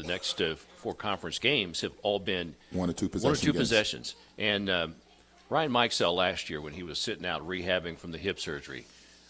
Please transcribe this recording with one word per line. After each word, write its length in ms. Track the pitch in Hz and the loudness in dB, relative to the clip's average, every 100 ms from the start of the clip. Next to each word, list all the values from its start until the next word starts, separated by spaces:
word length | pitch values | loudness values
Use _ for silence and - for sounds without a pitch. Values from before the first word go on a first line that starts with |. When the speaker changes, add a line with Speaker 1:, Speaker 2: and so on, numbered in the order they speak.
Speaker 1:
the 60 | 80 | -4
next, 340 | 92 - - | -2 -2 0
uh, 140 | 82 78 - - | 0 0 -10 -10
four 160 | 110 | -8
conference 460 | - 107 95 85 78 | -4 -4 -4 -4 0
games 420 | 120 143 90 80 | 2 2 0 -2
have 120 | 95 - | -6 -2
all 160 | 101 101 | 0 0
been 360 | 92 92 85 - - | 0 -2 -4 -10 -8
Speaker 2:
One 180 | 87 87 | -2 0
or 40 | |
two 140 | 82 95 | 0 -2
Speaker 1:
one 20 | |
or 20 | |
Speaker 2:
possession 340 | - 127 147 147 | 2 2 4 2
Speaker 1:
two 80 | |
Speaker 2:
games. 80 | 143 | 2
Speaker 1:
possessions. 520 | 110 110 107 62 - - - - | 4 4 2 -2 -8 -12 -18 -2
And, 320 | 107 101 98 | 0 2 2
um, 260 | 90 80 80 - - - - - | 2 0 -6 -20 -20 -20 -20 -2
Ryan 220 | 151 156 | 0 4
Mikesell 440 | 120 117 - 90 90 | 4 4 4 4 6
last 340 | 92 85 - | 4 2 -4
year, 100 | 76 | -6
when 140 | 76 | -6
he 80 | 82 | -8
was 160 | 87 71 | -6 -4
sitting 280 | - 98 87 | -4 -2 -2
out 220 | 78 80 | -4 -2
rehabbing 500 | 92 90 92 85 82 | -4 0 0 0 -8
from 140 | 87 | -10
the 60 | 80 | -4
hip 220 | 98 - | -4 -4
surgery, 460 | 87 71 67 64 - - - - | -4 -6 -8 -12 -12 -20 -20 -20